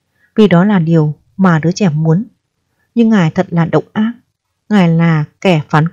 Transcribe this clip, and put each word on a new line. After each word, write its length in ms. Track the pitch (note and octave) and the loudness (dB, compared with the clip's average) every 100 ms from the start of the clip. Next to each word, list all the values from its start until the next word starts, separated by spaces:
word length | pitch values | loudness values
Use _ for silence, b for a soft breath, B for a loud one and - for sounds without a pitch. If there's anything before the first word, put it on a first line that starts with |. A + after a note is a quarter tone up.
| _ _ _ - | _ _ _ 0
vì 120 | G3+ | 2
đó 180 | E3+ G3+ | 2 2
là 140 | G3 | 0
điều 340 | D#3+ E3 D3+ D3 _ - | 0 0 0 -4 _ -2
mà 220 | F#3+ D#3+ | 0 0
đứa 120 | D#3+ | -2
trẻ 180 | F#3 G3 | -2 -2
muốn. 360 | D3 D#3+ E3+ B3+ _ _ _ _ _ _ A#3 | -2 0 -2 -4 _ _ _ _ _ _ -2
Nhưng 140 | A3+ | 0
Ngài 220 | G#3+ D#3+ | 0 -2
thật 160 | - F3 | -2 -4
là 160 | E3+ E3 | -2 -2
độc 180 | - - | -2 -4
ác, 200 | G#3+ A3 A#3+ _ _ _ _ - | -6 -6 -8 _ _ _ _ -4
Ngài 200 | G#3 E3+ | 0 2
là 360 | E3 E3+ D#3 D3 _ | 2 0 0 -4 _
kẻ 200 | G3 D#3+ - | -2 -2 0
phán 200 | D#3 E3 | -2 -2